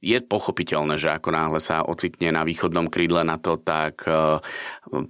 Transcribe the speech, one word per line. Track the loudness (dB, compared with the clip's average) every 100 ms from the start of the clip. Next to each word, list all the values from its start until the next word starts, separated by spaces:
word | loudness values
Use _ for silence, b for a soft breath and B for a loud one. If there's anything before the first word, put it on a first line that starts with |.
Je | 0 0
pochopiteľné, | 2 -2 0 -2 -2 0 0 0
že | 0
ako | 0 0
náhle | 0 0 0
sa | 0 0
ocitne | 0 -2 -4 0 0
na | 2 0
východnom | 0 0 0 -2
krídle | 0 2 4 2
nato, | 0 0 -2
tak, | 0 0 0 -2 0
e, | 2 4 2 B B B B -8 -6